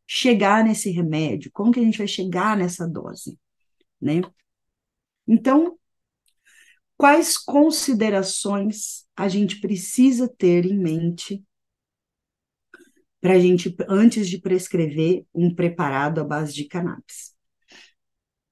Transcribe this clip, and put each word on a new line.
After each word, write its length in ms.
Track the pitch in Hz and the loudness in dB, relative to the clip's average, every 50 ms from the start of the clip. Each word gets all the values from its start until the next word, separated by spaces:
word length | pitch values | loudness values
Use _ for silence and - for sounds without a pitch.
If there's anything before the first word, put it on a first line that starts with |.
| _ - | _ -8
chegar 560 | - - - 254 233 196 202 196 208 220 220 | -4 0 2 2 4 4 4 4 4 4 4
nesse 260 | 220 214 214 - 202 | 2 0 -2 -4 -4
remédio? 600 | 175 175 175 156 156 156 160 147 104 - - - | -2 -2 -2 -2 -2 -2 -2 -4 -4 -6 -10 -10
Como 200 | - - 202 240 | -8 0 0 2
que 80 | 240 247 | 2 4
a 20 | |
gente 160 | 233 226 214 - | 2 0 0 0
vai 80 | 202 | -4
chegar 500 | 202 - - 185 185 175 180 196 214 214 | -6 -6 -6 -6 -4 -4 -2 -2 0 0
nessa 300 | 196 180 175 175 - 175 | 0 -2 -4 -4 -6 -8
dose? 500 | 175 156 - - - - - - - - - _ _ _ _ _ _ _ _ _ _ _ _ | -8 -8 -8 -10 -12 -14 -16 -16 -18 -18 -18 _ _ _ _ _ _ _ _ _ _ _ _
Né? 200 | - 143 156 175 185 185 _ _ _ _ _ _ _ _ _ _ _ _ _ _ _ _ _ _ _ | -4 -2 -2 -2 -2 -4 _ _ _ _ _ _ _ _ _ _ _ _ _ _ _ _ _ _ _
Então, 500 | - 226 220 - 262 277 302 339 359 - - _ _ _ _ _ _ _ _ _ _ _ _ _ _ _ _ _ _ _ _ _ _ _ | 2 2 2 4 4 4 4 4 2 -2 -10 _ _ _ _ _ _ _ _ _ _ _ _ _ _ _ _ _ _ _ _ _ _ _
quais 400 | - 285 285 294 330 311 - - | 2 4 6 6 4 2 0 -4
considerações 1700 | - - - 269 285 302 320 302 - - 277 254 208 220 214 202 190 185 190 - - - 202 202 196 196 214 208 - - - - - - _ _ | -4 -4 0 2 4 4 4 2 0 -2 -2 0 0 0 0 0 0 -2 -4 -6 -6 -4 -4 -2 -2 -2 -4 -6 -8 -10 -14 -14 -16 -20 _ _
a 120 | - 196 196 | -6 -4 -2
gente 320 | 180 208 208 180 - - | 0 0 0 -2 -2 -6
precisa 680 | - 185 208 175 - - - 254 254 269 247 233 254 240 | -6 -4 -4 -6 -6 -2 2 4 4 4 4 2 -2 -4
ter 360 | - - 190 180 175 175 175 | -2 0 2 2 4 4 2
em 140 | 185 202 196 | 0 0 0
mente 640 | 180 160 156 165 170 170 170 170 - - 196 196 - _ _ _ _ _ _ _ _ _ _ _ _ _ _ _ _ _ _ _ _ _ _ _ _ _ - - _ _ _ _ _ _ _ _ | 0 -2 -2 -2 -2 -2 -4 -6 -10 -12 -12 -14 -14 _ _ _ _ _ _ _ _ _ _ _ _ _ _ _ _ _ _ _ _ _ _ _ _ _ -20 -20 _ _ _ _ _ _ _ _
pra 180 | - 180 190 185 | 0 4 4 4
gente, 340 | 180 180 180 175 - - 175 - - - | 6 4 4 2 0 -4 -8 -8 -4 0
antes 400 | 196 202 226 233 - 226 202 175 | 2 4 6 4 4 2 -2 -4
de 100 | 185 180 | -6 -6
prescrever 840 | - 190 185 185 185 - - 170 160 147 139 156 160 165 185 - - _ - | -2 -2 -2 -2 -2 -2 -2 -2 -2 -2 -2 0 0 0 0 -2 -4 _ -2
um 180 | 170 175 175 | 0 0 0
preparado 680 | 175 170 170 170 170 170 151 143 135 135 143 151 165 160 | 2 0 -2 -2 -2 -2 -4 -2 -2 -2 -2 -2 -2 -4
à 40 | 147 | -4
base 280 | 147 151 151 156 147 | -4 -4 -6 -6 -6
de 120 | 143 147 143 | -8 -10 -12
cannabis? 680 | - - 175 180 - - - - - - - - - _ _ _ _ _ _ _ _ - - - _ _ _ _ _ _ _ _ _ _ _ _ _ | -10 -8 -6 -6 -6 -8 -12 -16 -20 -20 -20 -20 -20 _ _ _ _ _ _ _ _ -20 -20 -20 _ _ _ _ _ _ _ _ _ _ _ _ _